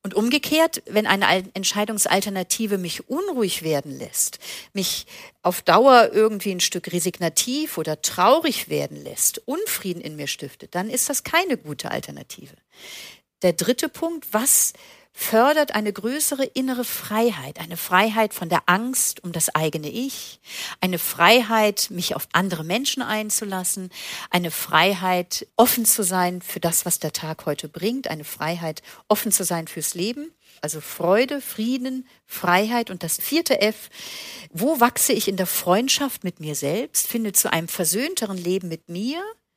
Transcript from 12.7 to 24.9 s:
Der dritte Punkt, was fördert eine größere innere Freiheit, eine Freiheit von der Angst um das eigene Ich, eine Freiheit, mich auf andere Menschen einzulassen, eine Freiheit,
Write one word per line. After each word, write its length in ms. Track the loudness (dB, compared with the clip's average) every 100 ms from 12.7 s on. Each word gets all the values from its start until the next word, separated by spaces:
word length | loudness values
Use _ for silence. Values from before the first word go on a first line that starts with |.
| _ -18 -16 -18 -20 _ _
Der 140 | 2
dritte 340 | 2 0 0 -2
Punkt, 380 | -4 -6 -6 -4
was 420 | 0 2 2 2 -4 -20 -20 _ -10
fördert 600 | 2 4 6 4 2 0
eine 160 | -2
größere 520 | -4 -4 -2 -2 0
innere 380 | -2 -2 -2 -2
Freiheit, 760 | -4 -6 -2 2 2 0 -10 -12
eine 160 | -10 -8
Freiheit 580 | 4 6 6 4 0
von 140 | 0 0
der 160 | 2 4
Angst 560 | 2 2 0 0 -2
um 80 | -8
das 240 | -2 0
eigene 340 | 0 0 -2 -6
Ich, 520 | -6 -6 -8 -14 -18 -16 -12 -10 -4
eine 180 | -4 -2
Freiheit, 880 | -4 4 6 6 6 4 4 2 -4
mich 240 | -4 -4 -4
auf 100 | -2
andere 320 | 0 0 -4
Menschen 360 | -2 -2 -2 -4
einzulassen, 880 | -4 -4 -2 -4 -4 -4 -4 -4 -8 -12 -12 -12 -2
eine 200 | -2 -2
Freiheit, 960 | -6 0 4 4